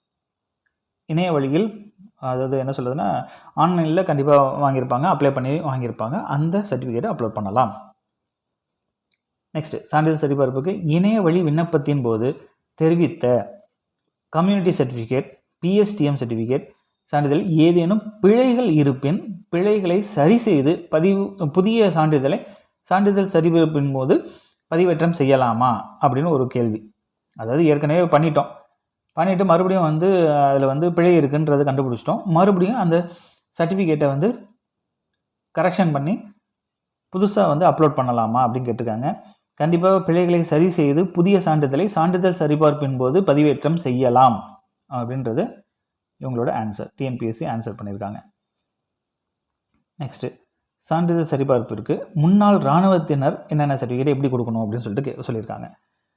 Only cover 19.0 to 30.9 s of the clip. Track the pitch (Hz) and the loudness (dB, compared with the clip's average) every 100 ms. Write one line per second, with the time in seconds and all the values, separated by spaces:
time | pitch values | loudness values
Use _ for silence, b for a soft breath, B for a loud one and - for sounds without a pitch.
19 | 139 196 311 175 - 175 202 214 185 180 | -2 -4 -6 -14 -6 -2 0 0 0 -2
20 | 202 - 147 233 226 156 135 175 - 156 | -2 2 4 4 4 2 2 -2 -2 0
21 | 185 196 196 - 151 180 190 226 202 160 | 2 0 -2 -4 -4 0 0 2 2 2
22 | 156 151 135 233 - B B _ - 185 | 2 2 0 -2 -6 B B _ -2 0
23 | 202 196 196 175 165 165 160 151 143 135 | 2 2 0 2 2 4 2 0 -2 -2
24 | 131 285 - B B B - 165 180 156 | 2 0 0 B B B -4 0 2 2
25 | 170 170 135 135 127 113 127 110 - - | 0 2 2 4 2 2 0 0 -6 -2
26 | 143 127 170 143 123 127 117 107 107 _ | -2 0 0 0 -2 -2 -2 -4 -10 _
27 | _ _ _ - 113 139 165 147 147 165 | _ _ _ -12 -4 0 2 2 2 0
28 | 170 147 160 147 143 - _ _ _ _ | 2 2 2 0 -2 -6 _ _ _ _
29 | _ - 175 185 190 170 185 190 160 156 | _ -4 -2 0 2 2 2 0 0 0
30 | 185 185 160 147 139 139 135 139 175 | 2 2 2 2 2 2 2 0 -2